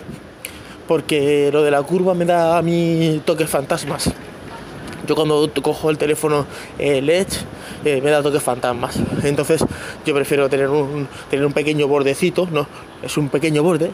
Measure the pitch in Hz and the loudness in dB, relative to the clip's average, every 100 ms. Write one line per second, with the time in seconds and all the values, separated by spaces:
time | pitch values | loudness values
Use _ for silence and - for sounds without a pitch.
0 | - - - - - - - - - 160 | -4 -16 -18 -16 -16 -16 -18 -12 0 0
1 | - 151 143 147 143 147 147 143 143 180 | 2 2 4 4 4 4 4 2 2 2
2 | 185 180 175 175 165 170 165 170 170 165 | 2 2 2 4 4 2 2 2 2 2
3 | 165 156 151 156 156 151 135 170 143 143 | 2 2 0 0 0 -2 -2 -2 -2 -4
4 | - - - - - - - - - - | -4 -6 -10 -16 -16 -16 -16 -16 -14 -10
5 | - 151 156 151 156 143 151 147 156 151 | -2 0 2 2 2 0 -2 0 0 0
6 | 147 151 156 147 139 - - - 143 135 | 0 0 2 0 -2 -8 -14 -4 0 2
7 | 143 175 196 - - - - - 151 135 | 2 2 0 -4 -10 -12 -14 -6 -2 2
8 | 143 151 143 147 135 123 127 120 127 - | 2 2 2 0 0 0 -2 -2 -4 -4
9 | - - 143 143 147 160 - - - - | -4 -2 0 0 2 2 0 -4 -12 -6
10 | - 143 135 143 139 139 135 151 139 147 | -2 0 2 2 2 2 2 2 0 -4
11 | 135 - - 139 143 147 151 151 143 143 | -6 -10 -4 0 0 2 0 2 2 4
12 | 139 135 180 165 180 151 143 - - - | 2 2 0 0 0 -2 -4 -8 -20 -14
13 | - 156 143 147 160 147 165 160 170 | -6 -2 0 0 2 2 4 2 0